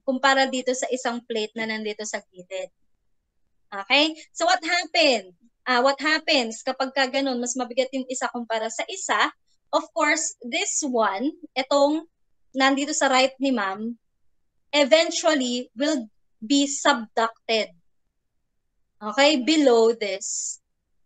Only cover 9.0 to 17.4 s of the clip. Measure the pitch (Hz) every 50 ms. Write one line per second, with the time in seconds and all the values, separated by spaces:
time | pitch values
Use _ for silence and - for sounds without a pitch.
9 | - - 220 208 254 302 - _ _ _ _ _ _ _ 285 320 311 - _ 330
10 | 302 294 330 302 - - - _ 240 240 277 349 415 - - - 320 269 247 226
11 | 214 196 190 196 254 311 370 - 302 - _ 262 269 - 285 285 277 294 302 320
12 | 330 - _ _ _ _ _ _ _ _ - 262 269 277 277 269 294 294 302 -
13 | 294 269 262 254 262 269 - - 269 277 254 220 196 190 190 208 220 233 240 -
14 | _ _ _ _ _ _ _ _ _ _ _ _ _ _ - 294 285 233 311 330
15 | 339 330 320 - - 320 311 269 254 247 240 247 247 - _ 220 285 320 311 254
16 | 220 214 _ _ _ _ _ _ 220 214 285 277 277 277 - - - 294 262 233
17 | 220 - _ 233 226 226 - _